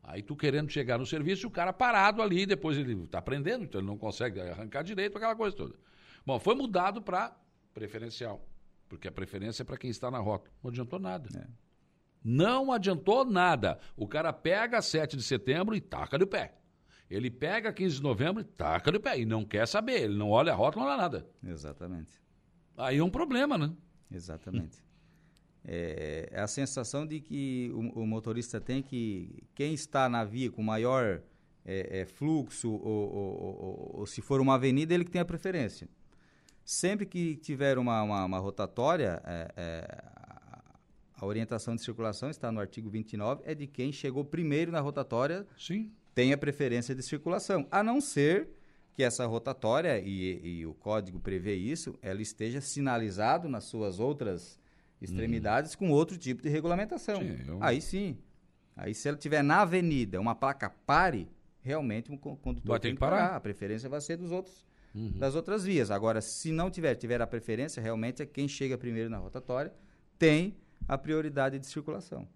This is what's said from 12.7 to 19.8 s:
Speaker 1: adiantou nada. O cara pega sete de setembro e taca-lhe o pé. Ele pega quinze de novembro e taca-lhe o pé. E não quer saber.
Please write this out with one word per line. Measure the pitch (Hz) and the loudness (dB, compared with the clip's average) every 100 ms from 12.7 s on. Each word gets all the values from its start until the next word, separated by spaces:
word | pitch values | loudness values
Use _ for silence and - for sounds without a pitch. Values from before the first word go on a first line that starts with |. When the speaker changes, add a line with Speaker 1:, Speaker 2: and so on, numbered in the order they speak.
Speaker 1:
adiantou | 240 190 175 190 240 262 | 2 2 2 4 6 6
nada. | 190 180 147 98 78 - - | 6 6 6 4 0 -8 -8
O | 104 | -2
cara | 151 165 | 0 0
pega | - 160 196 233 233 | 0 2 2 4 2
sete | - 156 151 139 | 2 0 0 -2
de | |
setembro | 117 127 110 151 196 214 | 0 0 2 2 2 0
e | |
taca-lhe | - - - 139 | -4 -6 -2 2
o | 196 | 2
pé. | 196 - - _ _ _ - _ | 2 -4 -10 _ _ _ -20 _
Ele | 95 123 | -4 -4
pega | - 151 214 220 | -2 0 0 -2
quinze | 156 185 135 | 0 0 2
de | |
novembro | 143 104 151 208 | 0 2 2 0
e | - | -4
taca-lhe | - 78 82 - 196 | -4 2 4 4 2
o | |
pé. | 269 170 | 0 0
E | 113 | 2
não | 110 | 0
quer | 107 104 117 | 0 2 2
saber. | 202 | 2